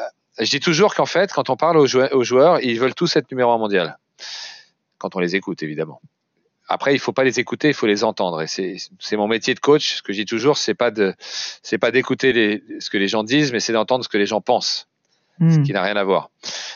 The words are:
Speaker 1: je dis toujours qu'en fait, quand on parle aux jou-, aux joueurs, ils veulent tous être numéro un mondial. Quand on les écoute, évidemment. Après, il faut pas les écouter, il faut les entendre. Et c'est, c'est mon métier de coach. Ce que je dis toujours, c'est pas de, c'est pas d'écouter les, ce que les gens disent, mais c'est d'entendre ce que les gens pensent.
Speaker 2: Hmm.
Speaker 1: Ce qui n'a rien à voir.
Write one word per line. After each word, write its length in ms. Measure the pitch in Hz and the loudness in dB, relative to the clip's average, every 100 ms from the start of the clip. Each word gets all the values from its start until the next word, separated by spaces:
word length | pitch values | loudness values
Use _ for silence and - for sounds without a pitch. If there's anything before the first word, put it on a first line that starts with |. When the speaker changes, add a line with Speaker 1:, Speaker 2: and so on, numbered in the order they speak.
| - - _ - | -10 -14 _ -6
Speaker 1:
je 100 | 110 | -4
dis 120 | 135 | -2
toujours 340 | 175 156 202 | 0 2 2
qu'en 100 | - | 2
fait, 280 | 139 165 196 | -2 0 0
quand 180 | - 131 | -2 -4
on 60 | 127 | 0
parle 220 | 160 160 | 2 4
aux 80 | 131 | 4
jou-, 200 | 127 131 | 4 2
aux 100 | 135 | 2
joueurs, 400 | 113 127 160 156 | 2 6 6 6
ils 160 | 123 113 | 2 0
veulent 160 | 127 | 0
tous 220 | - 170 160 | 0 0 0
être 120 | 131 | -2
numéro 180 | 131 120 | 0 2
un 80 | 117 | 2
mondial. 400 | 110 95 80 - _ - - - - - _ _ _ - | 2 0 0 -6 _ -20 -16 -14 -16 -18 _ _ _ -12
Quand 200 | 92 92 | -8 -4
on 20 | |
les 180 | 87 95 | -2 -2
écoute, 260 | 98 90 | -4 -8
évidemment. 380 | 78 76 78 - _ _ _ _ _ _ - | -6 -6 -8 -10 _ _ _ _ _ _ -6
Après, 280 | 92 135 | -2 0
il 40 | 139 | 0
faut 140 | - | 0
pas 120 | 107 | 0
les 140 | 135 127 | 0 0
écouter, 300 | - 113 151 | -4 -2 0
il 60 | |
faut 120 | - 110 | 0 0
les 180 | 101 | 2
entendre. 360 | 113 - 92 82 | 0 0 -2 -2
Et 60 | 78 | -6
c'est, 300 | - 92 92 - - | -6 -6 -8 -14 -16
c'est 180 | - 107 | -6 -2
mon 100 | 104 | 0
métier 240 | 113 131 | 0 -2
de 80 | 113 | 0
coach. 360 | - 147 - - | 4 4 2 -6
Ce 60 | |
que 120 | - | -6
je 60 | 101 | -6
dis 40 | |
toujours, 320 | 101 117 131 139 | -4 -2 0 0
c'est 160 | - | -2
pas 180 | 101 120 | 0 0
de, 240 | 107 98 - | 0 0 -2
c'est 560 | - - - - - 113 | -10 -10 -10 -12 -6 -2
pas 140 | 120 | 0
d'écouter 420 | 123 123 127 135 | 0 0 0 2
les, 320 | 117 104 104 - - | 4 2 0 -6 -14
ce 100 | - | -6
que 80 | 104 | -2
les 120 | 98 | 0
gens 140 | 110 | 0
disent, 300 | 107 147 143 | 0 0 0
mais 80 | 113 | -2
c'est 140 | - | -2
d'entendre 280 | 113 107 127 | 0 0 -2
ce 60 | 113 | -2
que 80 | 104 | -2
les 80 | |
gens 160 | 101 104 | 0 -2
pensent. 480 | - 117 - - - _ _ _ _ - | 0 0 0 -6 -10 _ _ _ _ 0
Speaker 2:
Hmm. 100 | 165 | 4
Speaker 1:
Ce 80 | 160 | 4
qui 140 | 139 | 2
n'a 100 | 98 | 0
rien 140 | 95 104 | -2 0
à 80 | |
voir. 260 | 98 87 - _ - - - | 0 0 -2 _ -14 -12 -12